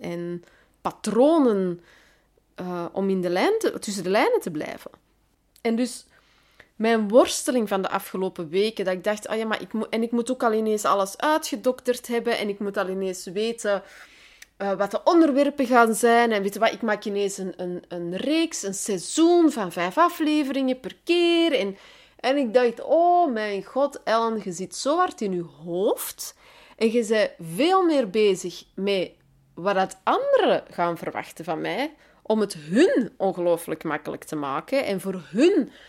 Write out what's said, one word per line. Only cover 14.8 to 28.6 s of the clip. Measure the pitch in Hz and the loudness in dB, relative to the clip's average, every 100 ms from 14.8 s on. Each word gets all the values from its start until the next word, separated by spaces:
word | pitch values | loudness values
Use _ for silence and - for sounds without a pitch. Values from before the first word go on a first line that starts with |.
| 196 | -2
de | - | 0
onderwerpen | - 339 320 262 285 285 247 | 4 6 6 4 2 2 4
gaan | 247 226 | 6 6
zijn. | 220 240 233 233 | 4 4 6 4
En | 214 | 2
weet | 196 | -2
je | 208 | 0
wat, | 220 | 0
ik | 208 | 0
maak | 226 208 | -2 -4
ineens | 214 202 202 190 | -4 -4 -4 -4
een, | 190 - | -8 -8
een, | 180 175 - | -8 -8 -10
een | 175 170 185 | -10 -6 -6
reeks, | 240 320 330 - | -2 0 -2 -4
een | 196 | -8
seizoen | 196 - 190 - - 330 349 320 | -6 -4 -4 -4 2 6 6 4
van | 240 185 | 2 -4
vijf | 175 175 190 | -4 -2 2
afleveringen | 339 - 311 302 269 269 262 254 | 2 2 0 0 0 0 -2 -2
per | - - | -6 -8
keer." | - 339 339 339 330 | 0 2 4 4 2
En, | 294 202 196 - - - _ | 2 -2 -8 -16 -20 -20 _
en | 233 285 | -2 0
ik | 254 | 2
dacht, | 247 247 233 | 4 2 0
"Oh | - 311 349 349 339 | 0 2 4 4 2
mijn | 220 214 196 | 0 -4 -6
god, | 190 254 277 - | -6 -2 -2 -2
Ellen, | - 220 226 220 | 0 0 0 -2
je | 196 | -6
zit | 170 185 | -8 -10
zo | - 262 330 | -6 0 0
hard | 359 - | 0 -2
in | 208 | -4
je | 180 165 139 | -4 -6 -12
hoofd | 170 175 214 - - - - - - - - - | -8 -2 0 -2 -6 -12 -16 -16 -20 -20 -20 -2
en | 226 | 0
je | 233 208 | 2 2
bent | 220 196 - 170 | 2 0 -2 -8
veel | 165 311 381 | 0 2 4
meer | 349 294 226 | 4 2 2
bezig | 220 208 196 180 - | 2 2 2 -4 -12